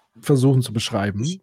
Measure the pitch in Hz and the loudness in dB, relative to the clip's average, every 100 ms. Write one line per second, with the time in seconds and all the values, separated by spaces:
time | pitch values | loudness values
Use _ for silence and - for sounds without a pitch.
0 | _ 113 - 135 135 131 120 107 - 107 | _ _ 0 4 4 2 0 -4 -4 -4
1 | 101 101 143 190 | -2 -4 -6 -8